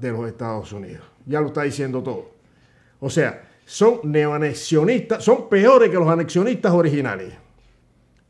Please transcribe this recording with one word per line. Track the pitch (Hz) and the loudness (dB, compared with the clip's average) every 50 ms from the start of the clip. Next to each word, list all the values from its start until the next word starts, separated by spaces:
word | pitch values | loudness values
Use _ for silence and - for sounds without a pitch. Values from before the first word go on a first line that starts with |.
de | 127 123 | -8 -8
los | 113 117 117 | -6 -6 -8
Estados | 113 110 - 120 113 110 107 95 - | -8 -10 -8 -8 -8 -8 -8 -10 -12
Unidos. | 104 104 95 87 - - - - _ _ - | -14 -14 -14 -14 -16 -20 -20 -20 _ _ -10
Ya | 131 147 151 | -4 -2 -2
lo | 151 135 | -2 -2
está | - 156 | -2 -4
diciendo | 147 143 - 143 139 131 123 127 | -4 -4 -4 -4 -6 -6 -6 -6
todo. | 104 127 107 92 - - _ _ _ _ _ _ _ _ _ _ _ _ _ - | -6 -6 -8 -10 -12 -16 _ _ _ _ _ _ _ _ _ _ _ _ _ -10
O | 135 - | -8 -4
sea, | - 170 143 113 - - - _ _ _ _ | 0 0 0 0 -2 -8 -18 _ _ _ _
son | - - - 202 233 233 233 - | -10 -2 2 2 2 2 2 -2
neoanexionistas, | 151 147 151 151 151 147 147 151 143 131 - - - 165 151 156 208 254 220 - - 220 180 | -2 0 0 0 0 0 -2 -2 -4 -4 -6 -4 0 2 2 2 2 2 0 -2 -4 -4 0
son | - 208 254 269 - - | 2 2 2 2 2 0
peores | 208 190 202 254 269 247 226 180 | 2 4 6 6 8 8 6 4
que | 185 | 4
los | 185 165 160 | 2 2 2
anexionistas | 165 170 165 - - 175 196 254 240 - - 190 | 2 0 0 -2 0 0 0 0 -2 -2 0 2
originales. | 175 175 165 156 147 143 123 113 98 92 92 92 - - - _ _ _ _ _ _ _ _ _ _ _ _ _ _ _ _ _ | 4 4 2 2 0 -2 -2 -4 -6 -8 -10 -14 -16 -20 -20 _ _ _ _ _ _ _ _ _ _ _ _ _ _ _ _ _